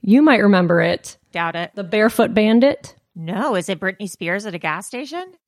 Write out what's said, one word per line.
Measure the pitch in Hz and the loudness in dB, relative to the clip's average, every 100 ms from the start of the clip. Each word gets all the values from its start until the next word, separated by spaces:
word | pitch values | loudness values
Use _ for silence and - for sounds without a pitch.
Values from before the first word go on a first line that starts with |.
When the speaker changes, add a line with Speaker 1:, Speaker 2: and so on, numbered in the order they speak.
Speaker 1:
You | 196 240 | 4 4
might | 311 240 | 6 4
remember | 202 190 180 170 | 4 4 4 2
it. | 165 175 - - _ | 2 -2 -8 -20 _
Speaker 2:
Doubt | 170 165 170 | -8 -6 -6
it. | 170 | -10
Speaker 1:
The | - | -10
Barefoot | 190 214 214 - 233 | -4 0 0 2 0
Bandit? | 196 214 226 269 302 - _ _ | 2 4 4 4 0 -10 _ _
Speaker 2:
No. | - 165 190 277 | -16 -8 -6 -2
Is | 202 175 | -4 -4
it | 180 | -6
Britney | 190 185 202 | -6 -6 -12
Spears | - 165 190 214 | -8 -6 -6 -6
at | |
a | 175 | -8
gas | 160 156 190 | -6 -6 -8
station? | 247 269 330 370 359 | -12 -10 -12 -12 _